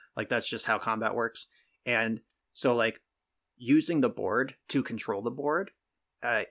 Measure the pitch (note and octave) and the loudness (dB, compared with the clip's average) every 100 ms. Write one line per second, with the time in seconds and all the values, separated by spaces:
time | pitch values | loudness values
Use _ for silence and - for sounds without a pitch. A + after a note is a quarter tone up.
0 | - - A2 A#2 - A2+ - G#2+ - A2 | -12 -8 -2 -2 -2 -4 0 0 0 -2
1 | A2 G#2 A2+ - - _ _ _ - A#2 | 0 -2 -4 -6 -14 _ _ _ -2 0
2 | A2+ A2 - - _ - C3+ A#2+ A2+ - | 0 -2 -8 -20 _ -2 2 4 2 -2
3 | _ _ _ _ _ - A#2+ D3+ D3+ E3 | _ _ _ _ _ -6 2 4 4 2
4 | B2 - G2 A2+ C#3 - - C#3 - A2+ | 2 0 -2 0 -2 -6 -4 -2 -2 -4
5 | - G2+ A#2 C3 C#3+ D#3+ G3 - _ _ | -4 -4 -4 -4 -2 -2 -4 -12 _ _
6 | _ _ A#2+ A2+ - | _ _ -2 -2 0